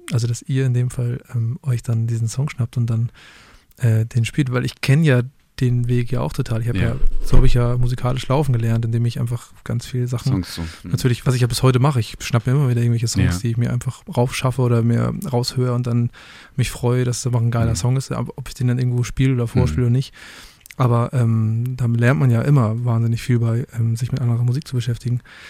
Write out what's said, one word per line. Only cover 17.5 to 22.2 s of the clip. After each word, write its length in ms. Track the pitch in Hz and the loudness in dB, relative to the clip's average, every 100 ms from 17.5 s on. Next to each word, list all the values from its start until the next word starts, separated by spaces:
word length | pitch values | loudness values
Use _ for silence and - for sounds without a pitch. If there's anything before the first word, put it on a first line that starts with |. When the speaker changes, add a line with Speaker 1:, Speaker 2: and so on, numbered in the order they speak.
Speaker 1:
geiler 200 | 117 117 | 0 0
Speaker 2:
Mhm. 40 | 117 | 0
Speaker 1:
Song 220 | 123 131 | 0 -2
ist, 120 | - | -4
aber 180 | 127 120 - | -6 -8 -10
ob 100 | - | -14
ich 60 | |
den 160 | - 123 | -4 -2
dann 100 | 123 | 0
irgendwo 240 | 123 123 | -2 -2
spiele 300 | 117 - 135 | -4 0 0
oder 100 | 127 | 2
Speaker 2:
Mhm. 40 | 117 | 0
Speaker 1:
vorspiele 320 | - 123 78 123 | 0 0 2 2
oder 40 | |
nicht. 220 | 123 - - - - - _ - - | 2 -2 -10 -20 -20 -20 _ -16 -2
Aber, 320 | 127 117 120 | 0 2 0
ähm, 640 | 131 117 113 110 113 123 127 | 0 0 2 0 -2 -4 -4
da 120 | 120 | -2
lernt 340 | 117 120 151 | 2 2 4